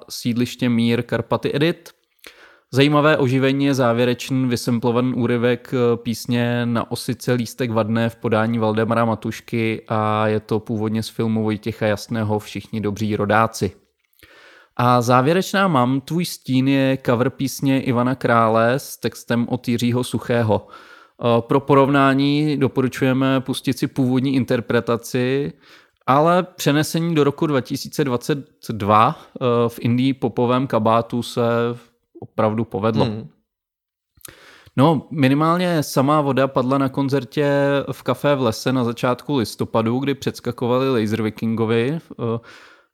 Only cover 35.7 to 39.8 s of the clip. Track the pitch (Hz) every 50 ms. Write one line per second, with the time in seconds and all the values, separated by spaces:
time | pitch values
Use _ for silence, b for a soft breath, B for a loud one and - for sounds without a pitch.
35.7 | 175 156 139 - - 147 131 143 151 156 143 139 127 131 135 135 135 135 123 127
36.7 | 139 139 139 131 131 143 139 131 135 139 123 - - 151 143 143 143 143 143 139
37.7 | 143 139 - - 131 - - - 123 - - 143 147 131 131 113 110 - - 131
38.7 | 127 131 120 117 117 - - 127 123 - - - 147 131 107 - - - 113 -
39.7 | - 117